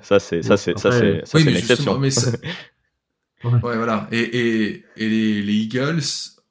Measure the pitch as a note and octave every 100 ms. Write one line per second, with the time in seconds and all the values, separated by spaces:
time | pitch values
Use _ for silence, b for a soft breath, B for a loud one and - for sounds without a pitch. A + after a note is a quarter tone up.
0 | - G2+ - E2+ E2 G2+ - E2+ G2+ B2
1 | G#2+ D#2+ - D#3 D3+ F2+ A2+ B2 C#3 B2+
2 | C#3 C3 B2 A#2 D#3 F3+ B _ _ _
3 | _ _ _ _ A#2+ A#2+ A#2+ A2+ A2+ G#2+
4 | G#2 A#2 A#2 B2 A#2 A2+ G2+ - - -
5 | A2 A2 A2 G#2 G2+ G#2+ A2 B2 C#3 E3
6 | C3+ - - _ _